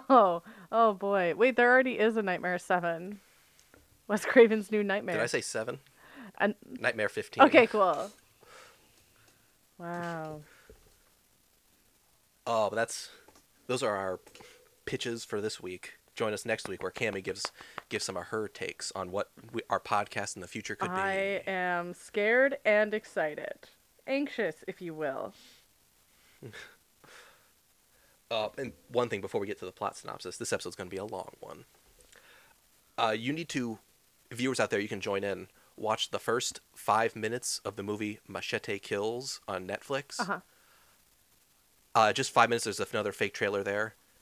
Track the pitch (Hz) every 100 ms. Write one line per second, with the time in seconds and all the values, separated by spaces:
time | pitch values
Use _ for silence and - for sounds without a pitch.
0 | - 254 190 170 - - - 226 226 190
1 | 196 202 175 160 254 247 240 254 254 226
2 | 214 220 196 175 180 180 - 180 175 165
3 | 185 202 _ _ _ _ _ - _ _
4 | - 208 - 262 226 220 196 214 202 202
5 | 196 165 117 131 - 113 110 135 - -
6 | - 277 214 - 208 - - 254 120 117
7 | 104 110 - - 269 285 226 214 185 147
8 | 196 - _ _ - - - - _ _
9 | _ _ - _ _ _ _ - 170 175
10 | 170 165 156 151 147 - - - - _
11 | _ _ _ _ _ _ _ _ _ _
12 | _ _ _ _ - 113 104 107 117 -
13 | - - - - _ _ - 127 123 98
14 | 95 90 - - - - _ _ - 135
15 | 123 117 - 107 107 - 92 90 - -
16 | _ - 110 104 113 110 - 90 92 -
17 | 113 98 92 95 - - - - - 104
18 | - 92 87 110 104 - - - - 95
19 | 90 98 - - 113 113 - 98 - 107
20 | 104 113 98 101 87 113 - 107 180 185
21 | 196 190 196 196 - 185 180 175 175 175
22 | - 208 208 247 269 277 214 208 214 214
23 | - 196 156 151 - - - _ _ _
24 | - 269 285 - 185 - - 185 175 156
25 | 147 - - - - - _ _ _ _
26 | _ _ _ - 123 - - - _ _
27 | - - - - _ _ _ _ _ _
28 | _ _ - 113 107 - 123 - - 120
29 | 120 104 98 110 101 98 92 - 101 -
30 | - - 90 - 113 101 90 - 90 95
31 | 104 95 - - - - - _ _ _
32 | - - - - - _ _ _ _ -
33 | 113 113 123 156 165 139 120 110 _ _
34 | _ _ - 117 131 123 107 104 107 107
35 | 104 98 101 92 92 _ _ - 107 107
36 | - 101 - 120 - - _ - - 107
37 | 113 110 107 123 - - 101 101 101 104
38 | 107 107 - 92 - 113 - 101 - 101
39 | 107 120 135 - - 92 92 101 - 139
40 | - - 185 185 _ _ _ _ _ _
41 | _ _ _ _ _ _ _ _ _ 110
42 | 107 104 127 127 117 117 113 98 101 110
43 | 104 - 104 - 104 101 98 104 110 -
44 | _ _